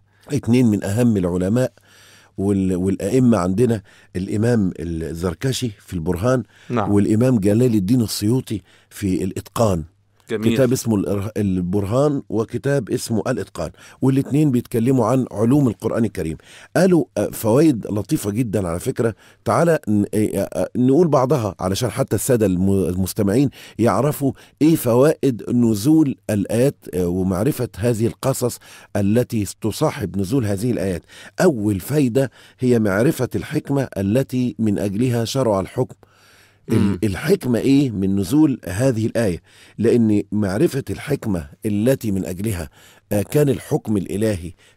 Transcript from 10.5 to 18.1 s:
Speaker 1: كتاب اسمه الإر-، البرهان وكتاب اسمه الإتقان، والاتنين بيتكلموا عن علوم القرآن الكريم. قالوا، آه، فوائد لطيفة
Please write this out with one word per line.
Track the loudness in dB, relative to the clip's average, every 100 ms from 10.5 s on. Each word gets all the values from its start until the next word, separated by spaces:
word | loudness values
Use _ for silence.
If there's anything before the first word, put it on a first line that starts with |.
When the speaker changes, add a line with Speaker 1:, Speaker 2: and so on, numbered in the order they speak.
Speaker 1:
كتاب | 2 2
اسمه | 0 0 0
الإر-، | 0 -4 -4 -2
البرهان | -2 0 0 -2 0 2 2 0 -4
وكتاب | -4 -4 -4 -2 -2 -2
اسمه | -4 -2 -4 -2
الإتقان، | -4 -6 -8 -8 -10 -20 -2
والاتنين | 0 2 0 2 2
بيتكلموا | 2 0 -2 2 2 2
عن | 2 -2
علوم | 0 2 2 2
القرآن | 0 -4 -2 -2
الكريم. | -2 -6 -8 -14 -20 -6 0
قالوا، | 2 2 0 -2
آه، | -4
فوائد | -2 2 4 4 2 -2
لطيفة | -6 -2